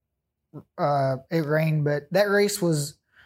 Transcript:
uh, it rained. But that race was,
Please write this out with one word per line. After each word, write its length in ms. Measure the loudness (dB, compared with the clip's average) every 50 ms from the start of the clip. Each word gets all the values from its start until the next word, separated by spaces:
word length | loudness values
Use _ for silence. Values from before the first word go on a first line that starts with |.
| _ _ _ _ _ _ _ _ _ _ -20 -20 -20 _ _
uh, 400 | -4 -2 0 0 0 0 -2 -2 -4 -6 -4
it 160 | -2 -2 0
rained. 380 | 0 0 0 0 0 0 0 0
But 280 | 0 -2 -2 -4 -2 0
that 120 | 0 2
race 360 | 2 2 2 2 2 0 0
was, 360 | 0 0 0 0 -2 -6 -10 _ _ _ _ _ -20